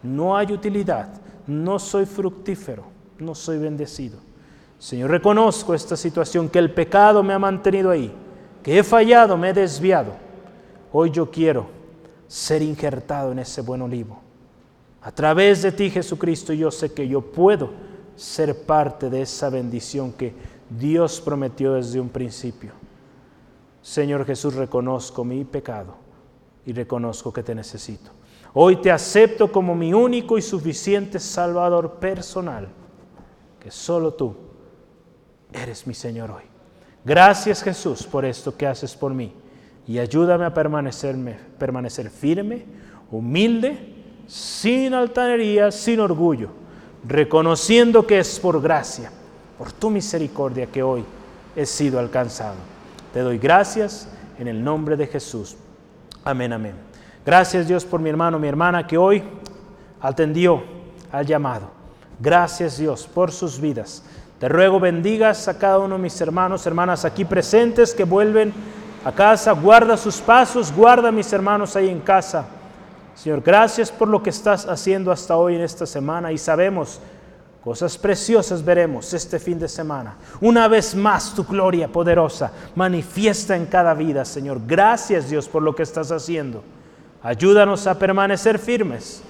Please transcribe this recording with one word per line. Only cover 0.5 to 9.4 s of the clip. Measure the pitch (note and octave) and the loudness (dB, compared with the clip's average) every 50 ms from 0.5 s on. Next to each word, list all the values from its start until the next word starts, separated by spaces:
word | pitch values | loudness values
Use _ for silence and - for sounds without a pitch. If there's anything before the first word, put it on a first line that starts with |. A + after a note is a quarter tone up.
utilidad, | G#3 G3 G3+ G#3 G3 G#3 G3 F3 D#3+ A2 G2+ - - - - - - - - | -4 -6 -6 -4 -4 -4 -2 -2 -4 -4 -6 -10 -16 -20 -20 -20 -20 -18 -10
no | - D3 D3+ E3 F3+ G3 F#3+ | -8 -6 -4 -4 -4 -4 -4
soy | G3 - - G3+ G3 | -6 -4 -2 -2 -2
fructífero, | G3 G3 G3+ F#3+ F#3 F#3 - - - F#3+ - - - A#2+ G#2 - - - - - - _ - | -2 -4 -6 -6 -6 -6 -6 -10 -10 -10 -10 -10 -14 -14 -14 -16 -20 -20 -20 -20 -20 _ -14
no | D#3 E3 D3+ | -14 -14 -12
soy | - - E3 D#3+ D3+ | -12 -8 -6 -6 -4
bendecido. | D3+ D#3 D3+ D3 D3 C#3+ - - C3+ A#2 G#2 - _ _ - - - _ - - _ _ _ | -4 -6 -6 -8 -10 -10 -10 -14 -14 -14 -14 -18 _ _ -20 -20 -20 _ -20 -20 _ _ _
Señor, | _ - - B2+ B2 B2+ C3 | _ -14 -10 -8 -6 0 0
reconozco | E3 F3 - G3+ G#3 G#3+ A3+ A3 G#3+ G#3+ - - | 0 2 4 4 4 4 4 2 2 -2 -4 -4
esta | E3+ D3+ - - F3 | -4 -4 -2 -6 -8
situación, | D#3 - E3+ D#3 F3 D#3+ - - F3 E3 D#3 | -6 -6 -4 -4 -4 -4 -2 -2 -4 -4 2
que | - F3+ | 2 2
el | E3+ D#3 | 2 2
pecado | - - E3 D#3+ - G3 G3+ G#3+ G#3+ G#3 | 0 -2 -2 2 4 6 6 8 6 4
me | G3 G3 | 4 2
ha | G3 G3 | 0 0
mantenido | G3 G3 F#3+ F#3 - G3 F#3+ G3 F#3+ F#3 | -2 -2 -4 0 0 0 0 2 2 0
ahí, | F3+ D#3 B2+ G#2+ G2 - - - - - - - - - | 0 0 -2 -6 -10 -16 -20 -20 -20 -20 -20 -20 -20 -14
que | - C#3 D3+ G3 | -4 2 4 4
he | |
fallado, | G#3 - A#3 A3+ A3+ A3+ A#3+ A#3+ A#3 G#3 F#3 | 4 6 4 4 6 8 8 8 8 6 4
me | E3+ | 0